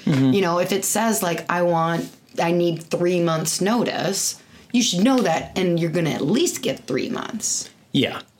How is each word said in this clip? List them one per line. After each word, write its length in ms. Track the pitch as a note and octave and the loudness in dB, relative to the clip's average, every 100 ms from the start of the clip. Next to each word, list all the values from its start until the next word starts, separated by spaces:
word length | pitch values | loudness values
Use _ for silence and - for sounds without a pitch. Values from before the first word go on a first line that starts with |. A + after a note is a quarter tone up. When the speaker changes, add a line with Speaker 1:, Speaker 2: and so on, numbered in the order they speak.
| - | 0
Speaker 1:
Mm-hmm. 260 | C3+ C3+ | 4 4
Speaker 2:
You 80 | G3 | 4
know, 180 | F3 F3 | 2 2
if 140 | F3+ | 0
it 120 | G3 | 0
says, 380 | - G#3 A3+ G3+ | 0 0 0 0
like, 220 | F3+ E3 - | -2 -4 -2
"I 120 | F3 | 0
want, 460 | F3 E3 E3 E3 - - _ - | 2 2 0 -2 -4 -12 _ -2
I 80 | E3+ | 0
need 320 | F3 F3 D#3+ | 2 0 -2
three 380 | - E3+ F3 F3+ | -4 -2 0 2
months 400 | E3+ D#3+ D#3 - | 0 0 -2 -2
notice," 760 | F#3+ A#3+ - - E3+ G3 - - - - - | 0 0 0 -2 -4 -2 -4 -8 -18 -20 -2
you 100 | B3 | 0
should 220 | A3 F3 | 2 2
know 140 | A#3+ B3+ | 4 4
that, 340 | F#3 D#3+ - F#3 | 2 0 -2 -2
and 220 | F3+ E3+ | 0 0
you're 120 | E3 | 0
gonna 200 | E3+ E3+ | 0 -2
at 120 | - C#3 | -2 0
least 360 | A#3 F4+ - | 2 0 -2
get 240 | - - - | -6 -6 -4
three 220 | - - | -4 -4
months. 600 | - - G#3+ - - - - _ | -6 -8 -6 -4 -6 -8 -18 _
Speaker 1:
Yeah, 280 | C#3+ F#2+ - - | 0 0 -2 -12